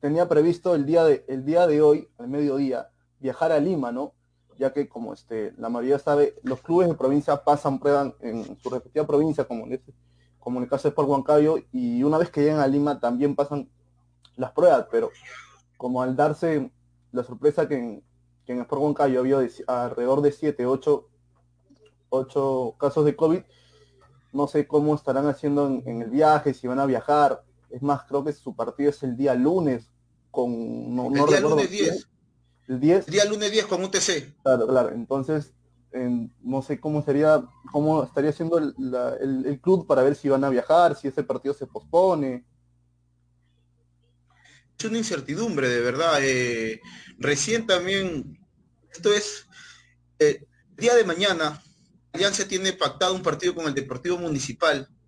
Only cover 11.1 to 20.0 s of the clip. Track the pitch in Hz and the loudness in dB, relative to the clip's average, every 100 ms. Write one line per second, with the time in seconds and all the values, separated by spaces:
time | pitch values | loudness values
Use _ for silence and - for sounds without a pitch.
11.1 | 139 131 151 151 156 - 127 123 120 139 | 0 4 4 4 0 -4 -6 -2 0 0
12.1 | 156 170 - 147 151 135 139 147 143 120 | 2 0 2 0 2 2 2 0 0 -2
13.1 | 123 143 143 143 147 131 _ _ _ _ | 0 -2 0 -2 -4 -8 _ _ _ _
14.1 | _ _ - 127 - 175 139 - 117 113 | _ _ -10 -8 4 6 4 2 -2 -2
15.1 | - - - - _ _ _ 123 127 127 | -8 -20 -20 -20 _ _ _ -6 -4 -4
16.1 | 131 147 147 170 156 131 _ _ _ _ | 0 0 0 -2 -2 -4 _ _ _ _
17.1 | 123 120 120 139 147 151 143 120 104 _ | -8 -8 0 0 0 -2 -2 -6 -10 _
18.1 | _ _ _ - 123 120 135 147 143 143 | _ _ _ -10 -8 -6 -2 -2 2 2
19.1 | 127 127 135 123 - - 123 123 117 | 2 2 2 0 -4 -6 -4 -4 -4